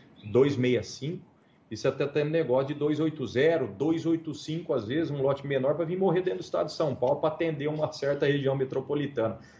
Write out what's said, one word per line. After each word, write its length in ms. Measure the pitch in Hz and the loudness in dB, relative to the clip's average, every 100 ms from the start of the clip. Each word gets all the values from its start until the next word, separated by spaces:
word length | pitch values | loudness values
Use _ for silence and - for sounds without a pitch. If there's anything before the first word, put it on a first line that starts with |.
| - - 104 | -20 -18 0
dois 260 | 117 143 123 | 4 4 4
meia 260 | 127 120 | 2 2
cinco, 400 | - - 139 185 - _ _ _ - | -2 -8 -8 -8 -12 _ _ _ -14
e 60 | 110 | -2
você 140 | 135 | -2
tá 160 | 135 147 | 0 -2
tendo 240 | 151 147 | 0 0
negócio 380 | 165 131 127 135 | 0 2 2 0
de 60 | |
dois 260 | 143 147 147 | 0 0 0
oito 260 | 160 151 117 | 0 -2 -2
zero, 400 | 110 156 160 117 | 2 4 4 0
dois 400 | 98 151 165 165 | 0 0 2 2
oito 260 | 160 160 | 0 -2
cinco, 400 | 131 - 160 160 | -8 -6 -6 -2
às 140 | 135 104 | -2 0
vezes, 240 | 147 147 | -2 -2
um 100 | 143 | 0
lote 260 | 135 139 143 | 0 0 0
menor 280 | 139 135 | 0 2
pra 100 | 156 | 0
vir 140 | 160 185 | 0 0
morrer 220 | 190 175 | 2 2
dentro 180 | 185 185 | 0 -2
do 60 | |
estado 220 | - 170 156 | -4 -2 -2
de 60 | |
São 220 | - 156 | 0 -2
Paulo 220 | 127 127 143 | 0 0 2
pra 140 | 160 | 0
atender 380 | - 165 143 151 | 0 -2 -2 -4
uma 220 | 156 151 | -2 -4
certa 360 | - 143 143 143 | -2 -2 2 2
região 280 | 143 135 | 2 2
metropolitana. 840 | 139 131 131 131 147 143 127 110 - - | 0 0 -2 -2 -2 -2 0 -2 -2 -12